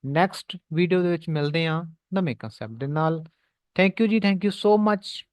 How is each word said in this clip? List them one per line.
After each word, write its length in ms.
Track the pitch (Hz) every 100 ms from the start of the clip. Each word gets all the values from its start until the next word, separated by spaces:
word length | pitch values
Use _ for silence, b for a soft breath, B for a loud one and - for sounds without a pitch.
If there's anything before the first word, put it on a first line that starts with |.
| 135
ਨੈਕਸਟ 500 | 147 190 - - 180 _
ਵੀਡੀਓ 300 | 160 175 185
ਦੇ 80 | 175
ਵਿੱਚ 180 | 170 170
ਮਿਲਦੇ 380 | 156 147 160 165
ਹਾਂ 180 | 160 165 - _
ਨਵੇਂ 220 | 190 175 113
ਕਾਨਸੈਪਟ 360 | 113 - 110
ਦੇ 140 | 113 139
ਨਾਲ। 380 | 151 160 160 160 _ _ _ _ -
Thank 120 | 190 185
you 60 | 226
ਜੀ, 100 | 220
thank 220 | 202 190
you 120 | 202
so 260 | 190 208 214 214
much 220 | 202 - - -